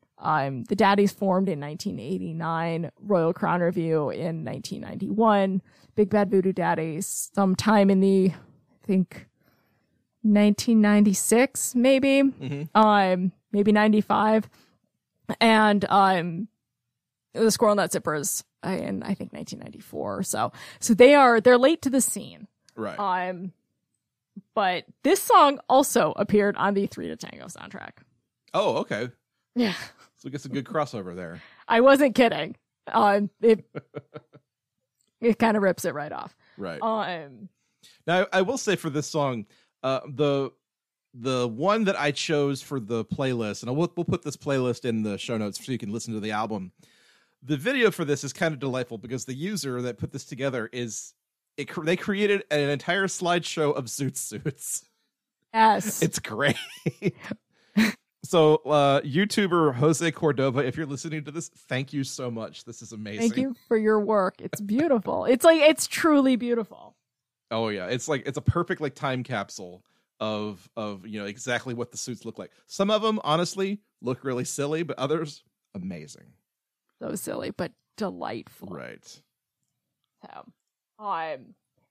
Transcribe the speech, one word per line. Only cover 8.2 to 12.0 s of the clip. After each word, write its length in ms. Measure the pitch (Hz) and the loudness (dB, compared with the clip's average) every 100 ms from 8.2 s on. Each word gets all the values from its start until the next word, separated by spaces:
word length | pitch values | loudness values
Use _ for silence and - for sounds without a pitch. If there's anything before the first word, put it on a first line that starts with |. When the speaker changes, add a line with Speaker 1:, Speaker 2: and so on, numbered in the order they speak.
| 190 | 4
Speaker 1:
I 520 | - - _ _ _ - | 0 -10 _ _ _ -2
think, 400 | 190 180 - - _ _ _ _ _ _ _ _ _ | 0 0 -6 -20 _ _ _ _ _ _ _ _ _
nineteen 560 | 214 208 208 208 - 220 | 2 6 6 4 2 4
ninety-six, 960 | 208 208 208 190 - 226 269 - - 240 | 6 6 4 2 2 4 2 -2 -4 2
maybe, 460 | 254 269 | 4 4